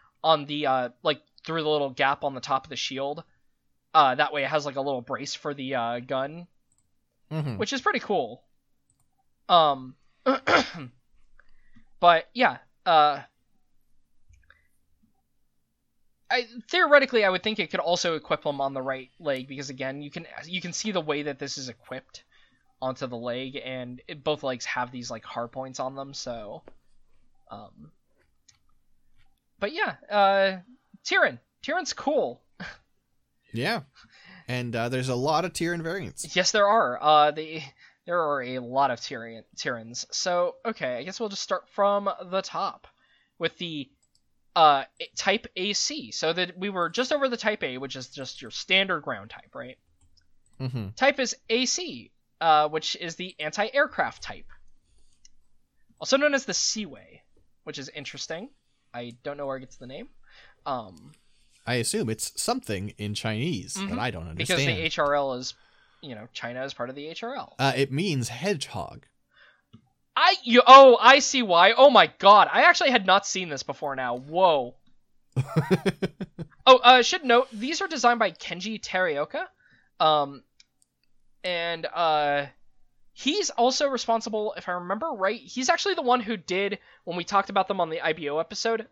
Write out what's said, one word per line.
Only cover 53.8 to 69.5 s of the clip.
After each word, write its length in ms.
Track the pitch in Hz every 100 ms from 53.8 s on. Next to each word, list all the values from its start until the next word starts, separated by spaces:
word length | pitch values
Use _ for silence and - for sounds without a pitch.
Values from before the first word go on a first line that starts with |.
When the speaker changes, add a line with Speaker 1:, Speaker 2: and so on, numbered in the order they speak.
| 254 - 127 -
Speaker 1:
type. 240 | - - - - - - _ _ - _ - - _ _ _ _ _ _
Also 160 | - 269
known 160 | 294
as 120 | 277 -
the 100 | 175
Seaway, 640 | - 220 190 - - - _ _ _ _ -
which 120 | 143
is 100 | 131
interesting. 600 | 151 139 139 - 165 262 _ _ _ _ 123
I 180 | 120 120
don't 160 | 147 143
know 80 | 139
where 120 | 131
it 20 |
gets 160 | 131 -
the 80 | 127
name. 220 | 143 247 - - - - _ 147
Um, 460 | 127 104 87 143 - _ _ _ _ -
Speaker 2:
I 100 | 120
assume 340 | 113 156 120
it's 320 | 110 - -
something 480 | - 254 - 98 104 -
in 160 | 104
Chinese 640 | 104 113 107 156 117 87 190
Speaker 1:
Mm-hmm. 140 | 196 240
Speaker 2:
that 40 |
I 120 | 127
don't 240 | 90 80 -
Speaker 1:
Because 140 | 165 175
Speaker 2:
understand. 200 | 139 -
Speaker 1:
the 40 |
H 160 | 160 -
R 160 | 143 143
L 200 | 139 123
is, 180 | 127 - _ _ _ _
you 120 | -
know, 140 | 110 117
China 280 | - 120 127 135
is 80 |
part 160 | - 123
of 60 | 139
the 100 | 151
H 160 | 165
R 140 | - 220
L. 180 | 151 -
Speaker 2:
Uh, 140 | 135
it 160 | 127 135
means 380 | 135 196 139 113
hedgehog. 800 | 120 190 170 - - - - - _ _ _ _